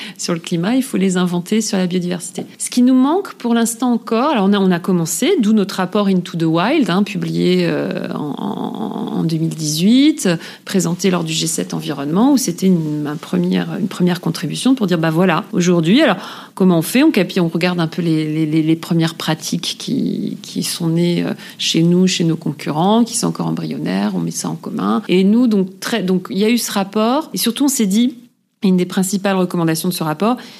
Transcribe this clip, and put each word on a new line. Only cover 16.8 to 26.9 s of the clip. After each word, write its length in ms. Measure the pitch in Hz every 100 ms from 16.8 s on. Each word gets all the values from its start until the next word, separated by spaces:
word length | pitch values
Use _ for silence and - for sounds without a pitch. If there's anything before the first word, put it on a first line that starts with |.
fait ? 180 | - 247
On 80 | 311
capi-, 300 | 226 175 190
on 80 | 165
regarde 320 | 170 180 175
un 80 | 160
peu 160 | -
les, 280 | 170 156 156
les, 140 | 156 156
les, 160 | 160
les 140 | 156 160
premières 400 | - 170 160 -
pratiques 640 | - 156 - 170 - -
qui, 580 | - - - - - -
qui 180 | - -
sont 280 | 170 - 165
nées, 340 | 165 175 170
euh, 100 | 160 - - -
chez 240 | - 165
nous, 240 | 170 175 185
chez 200 | - 165
nos 100 | 156
concurrents, 720 | 160 147 - 147 190 226 233
qui 100 | -
sont 120 | 170
encore 200 | 165 165
embryonnaires, 640 | 165 156 143 - 92 208
on 60 | 92
met 120 | -
ça 180 | - 165
en 60 | 165
commun. 460 | - - 190 226 214
Et 160 | 185
nous, 240 | 190 226 247
donc, 320 | 208 190 -
très, 240 | - 226
donc, 240 | 185 185 185
il 60 | 190
y 60 |
a 60 | 214
eu 80 | 240
ce 120 | -
rapport, 600 | 202 196